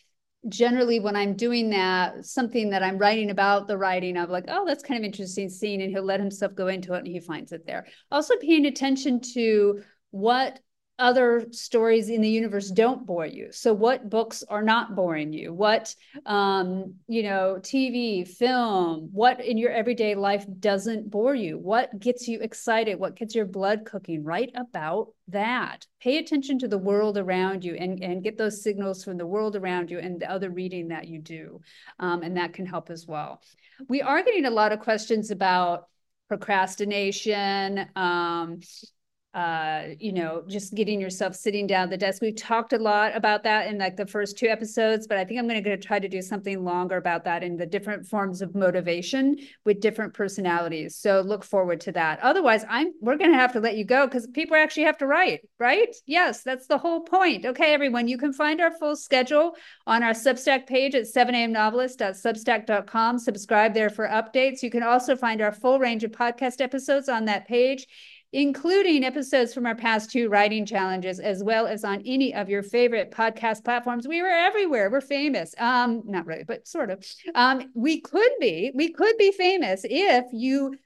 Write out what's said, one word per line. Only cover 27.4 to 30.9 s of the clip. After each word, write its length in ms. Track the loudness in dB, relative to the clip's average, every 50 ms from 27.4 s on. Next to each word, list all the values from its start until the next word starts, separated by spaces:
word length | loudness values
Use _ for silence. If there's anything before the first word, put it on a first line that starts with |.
| 0 0 -2 -4 -6
you 100 | -8 -8
and, 260 | -6 -6 -6 -6 -6
and 220 | -6 -6 -6 -4 -4
get 160 | -6 -4 -2
those 240 | -4 -4 -4 -4 -4
signals 400 | -4 -4 -2 -4 -6 -6 -6 -8
from 140 | -10 -8
the 100 | -8 -6
world 300 | -4 -2 -2 -2 -2 -4
around 340 | -4 -4 -2 -2 -2 -4 -4
you 80 | -6 -8
and 220 | -8 -8 -8 -8
the 100 | -6 -6
other 180 | -4 -6 -6 -6
reading 380 | -6 -6 -6 -6 -6 -8 -8
that 200 | -8